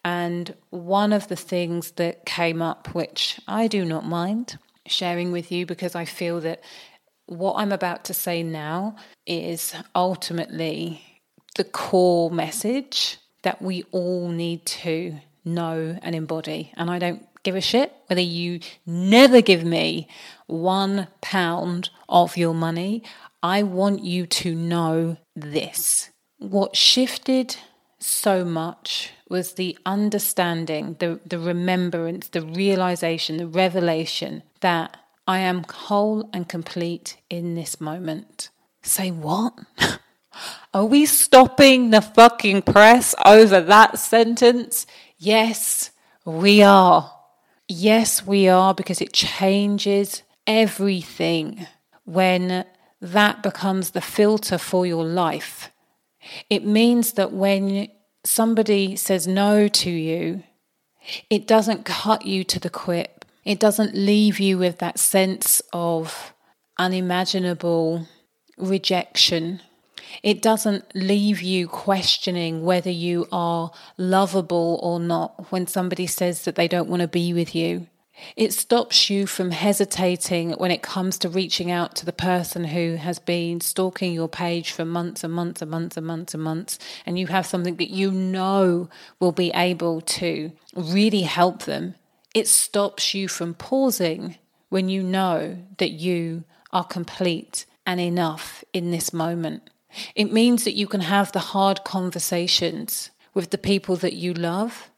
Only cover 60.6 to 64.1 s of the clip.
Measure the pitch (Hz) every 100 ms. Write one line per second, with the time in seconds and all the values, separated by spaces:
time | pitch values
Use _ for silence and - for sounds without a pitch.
60.6 | _ _ _ _ - - _ 208 208 220
61.6 | 208 214 - - 214 214 - 190 185 -
62.6 | 175 - - 170 - _ - _ - 202
63.6 | 214 202 208 196 196